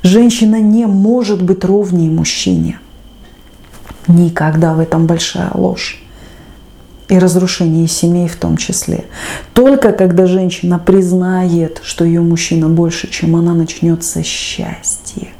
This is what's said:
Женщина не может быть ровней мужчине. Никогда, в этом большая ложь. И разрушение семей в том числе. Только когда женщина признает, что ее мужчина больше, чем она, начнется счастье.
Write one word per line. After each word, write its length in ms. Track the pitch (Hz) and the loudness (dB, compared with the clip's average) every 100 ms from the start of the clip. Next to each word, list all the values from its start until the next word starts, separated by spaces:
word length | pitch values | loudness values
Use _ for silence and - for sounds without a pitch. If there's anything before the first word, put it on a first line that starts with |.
Женщина 580 | 180 202 240 226 214 220 | 4 4 4 4 2 2
не 260 | 214 220 226 | 2 2 2
может 560 | 196 202 247 208 202 | 2 2 2 0 -2
быть 220 | 180 185 | 0 0
ровней 460 | 185 196 196 175 160 | 2 0 2 0 0
мужчине. 680 | 160 160 - 185 170 165 - - - - - - - - - - - - - - | 0 -2 -4 -2 -2 -2 -6 -14 -20 -20 -20 -20 -20 -20 -20 -20 -20 -20 -10 4
Никогда, 680 | 170 175 170 156 156 165 | 4 4 0 -2 0 0
в 60 | 160 | 0
этом 260 | 165 165 165 | 0 0 0
большая 440 | 170 - 180 180 | 0 -4 -6 -6
ложь. 480 | - 185 180 - - - - - - - - - - - - - | -2 -2 -2 -10 -14 -20 -20 -20 -20 -20 -20 -20 -20 -20 -20 0
И 100 | 185 | 2
разрушение 720 | 180 175 180 - 170 160 165 | 4 2 0 -2 0 2 0
семей 400 | - 170 175 175 | 0 0 0 -2
в 80 | 170 | -4
том 220 | - 156 | -4 -4
числе. 480 | - - - - - - - - - | -4 -8 -4 -6 -8 -14 -14 -14 -4
Только 380 | - 254 269 233 | 2 4 4 2
когда 340 | 196 185 175 185 | 2 2 4 2
женщина 520 | 185 185 175 175 175 | 2 -2 -2 -2 -2
признает, 1000 | 170 190 180 185 180 185 185 170 160 - | 2 2 4 0 0 0 0 0 -2 -6
что 220 | - - | -14 -2
ее 180 | 170 170 | 0 2
мужчина 460 | 170 165 - 165 160 | 2 0 0 0 2
больше, 400 | 165 170 165 185 | 2 0 -2 -10
чем 240 | - 165 | -4 0
она, 200 | 165 170 | 0 2
начнется 680 | 170 160 - 170 165 - 165 | 0 -2 -2 -2 -2 -4 -8
счастье. 1040 | 160 - - - 170 - - - - - - - | -8 -8 -10 -8 -10 -8 -10 -10 -12 -14 -14 -18